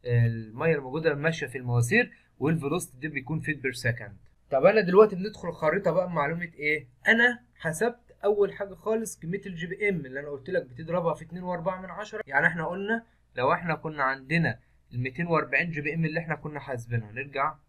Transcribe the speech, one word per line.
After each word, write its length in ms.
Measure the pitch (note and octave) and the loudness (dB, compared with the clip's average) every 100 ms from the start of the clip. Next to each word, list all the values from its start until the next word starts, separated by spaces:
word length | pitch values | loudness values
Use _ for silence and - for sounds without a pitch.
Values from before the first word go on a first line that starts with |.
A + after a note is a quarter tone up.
| B2 | 2
المية 680 | A#2+ A#2 A2+ A2 A#2 D#3+ D3+ | 4 4 2 -8 -2 2 2
الموجودة 400 | C3 D3+ D#3+ C#3+ | 0 0 0 2
ماشية 320 | D#3+ D#3+ - | 0 -2 -6
في 100 | C3 | -6
المواسير، 540 | B2 A#2+ A#2 A3+ B3 - _ _ | 0 2 4 4 2 -4 _ _
والفيلوسيتي 580 | C#3+ D#3+ C#3 F3 F3 - | 0 2 0 -2 -4 -10
دي 100 | D3+ | -8
بيكون 320 | C#3 B2 D#3 | -8 -4 -4
فيت 180 | - C#3+ | -4 -4
بير 160 | C3 | -4
سكند. 440 | A#2+ A#2+ A#2 G2+ - - _ _ | -2 -2 -2 -8 -16 -20 _ _
طب 160 | C3+ E3+ | 4 6
أنا 160 | G#3+ | 6
دلوقتي 340 | F3+ F#3+ G#3+ F#3 | 6 8 8 6
بندخل 320 | G3+ - F3 | -8 -8 -10
الخريطة 440 | - D#3 F#3 F3+ | 0 0 2 2
بقى 160 | E3+ F3+ | 0 0
بمعلومة 440 | E3 C#3+ E3+ E3+ | 0 0 -2 -8
إيه؟ 340 | - D3+ D3+ - _ G#3 | -4 -2 -2 -4 _ 2
أنا 380 | A3+ A#3+ A#3 _ _ | 4 4 2 _ _
حسبت 600 | E3 E3 A#3 - _ - G3+ | -6 0 -2 -2 _ -2 0
أول 280 | G#3 G3 | 2 2
حاجة 200 | - G3 | 0 -10
خالص 460 | F#3+ G#3 A3+ A3 - | -8 -2 -2 -2 -8
كمية 260 | E3 G3 G3 | -6 -6 -6
الجي 220 | E3 E3+ | -10 -8
بي 220 | F#3+ G#3 | -2 0
ام 160 | F3 C3 | 0 -4
اللي 140 | C3 | -8
أنا 100 | D3 | -8
قلت 200 | C#3+ B2 | -10 -4
لك 160 | F3+ B2+ | -4 -4
بتضربها 480 | - D#3+ F3 E3 | -10 -4 -2 0
في 120 | D#3 E3 | -2 -6
اتنين 180 | F3 | -10
وأربعة 380 | F3+ F3 E3+ F#3 | -6 -4 -4 -4
من 80 | F#3+ | -10
عشرة، 320 | F3 G#3 G#3+ - | -12 -10 -10 0
يعني 220 | C#3 E3 | 2 2
إحنا 180 | E3 D#3+ | 0 -4
قلنا 400 | F#3 G3+ A3+ - _ _ - | -4 -2 -2 -4 _ _ -2
لو 180 | C3 | 0
إحنا 220 | E3+ E3+ D#3 | 0 -2 -4
كنا 280 | D#3 D3+ | -4 -2
عندنا 560 | C3 C3+ C3+ E3 C#3+ A2 _ _ _ | -2 -2 0 2 2 0 _ _ _
الميتين 340 | B2 B2+ - E3+ | -6 -4 -4 0
وأربعين 420 | D#3 - C#3 F3 | 0 2 0 0
جي 120 | D#3 | -2
بي 120 | D3 | -4
إم 120 | E3 D#3 | -2 0
اللي 140 | D#3+ | -2
إحنا 160 | D#3+ D3+ | -4 -6
كنا 240 | D3+ D3 | -6 -10
حاسبينها، 520 | C#3 B2 A#2 A#2 G#2 | -6 -8 -4 -4 -4
نرجع 440 | A2+ C#3+ C#3 D3 D#3 | -10 -8 -2 -2 -4